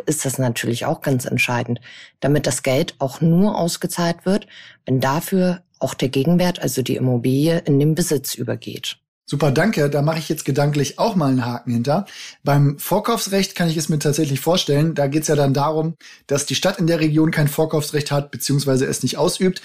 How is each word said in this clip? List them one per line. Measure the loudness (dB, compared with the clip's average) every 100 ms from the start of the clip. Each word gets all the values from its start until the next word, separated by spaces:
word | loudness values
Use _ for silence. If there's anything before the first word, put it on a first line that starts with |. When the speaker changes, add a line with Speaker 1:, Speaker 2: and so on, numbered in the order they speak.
| -2
Speaker 1:
ist | -2 -2
das | 0
natürlich | 0 0 -2 -2 -2
auch | -2
ganz | 0 -2
entscheidend, | 0 -2 0 0 -2 -6 -8 -20 -20 _
damit | 0 2 0
das | -2
Geld | 0 0 0 -4
auch | -6 0
nur | 2 4 4 2
ausgezahlt | -2 -2 -4 -2 -2 -2 -2
wird, | -2 -4 -16 -20 -14 -2
wenn | 0
dafür | 2 0 0 0 0 -2 -10 _
auch | -6
der | -2 -2
Gegenwert, | 0 2 2 2 0
also | -4 -2
die | -2 -2
Immobilie, | 0 0 2 2 2 0
in | 2 2
den | 4 2
Besitz | 0 -2 -4 -6
übergeht. | -6 -6 -8 -10 -12 -12 _ _ -8
Speaker 2:
Super, | 0 2
danke. | 2 2 2 2
Da | 2
mache | 0 0
ich | -4
jetzt | -4 -2
gedanklich | 0 2 2 -2 0
auch | 0 2
mal | 2
einen | 0 -2
Haken | -6 -4
hinter. | -2 0 0 -2 -12 -18 -6
Beim | 2 4 4 0
Vorkaufsrecht | -2 0 0 -2 0 0 0 -2
kann | -2
ich | 0
es | -2
mir | 0
tatsächlich | 0 0 0 0
vorstellen, | 0 0 2 2 2
da | 0 0
geht's | 0 0
ja | 2
dann | 2
darum, | 2 0 0 -2 -6 -16 -20 -4
dass | -2 -2
die |
Stadt | -2 -2 0
in | 0
der | 2
Region | 2 2 2
kein | 2 0
Vorkaufsrecht | 0 0 -2 -2 -4 -2
hat, | -2 -4
beziehungsweise | -6 -2 0 2 0 0
es | -2
nicht | -4 0
ausübt | -2 2 0 -2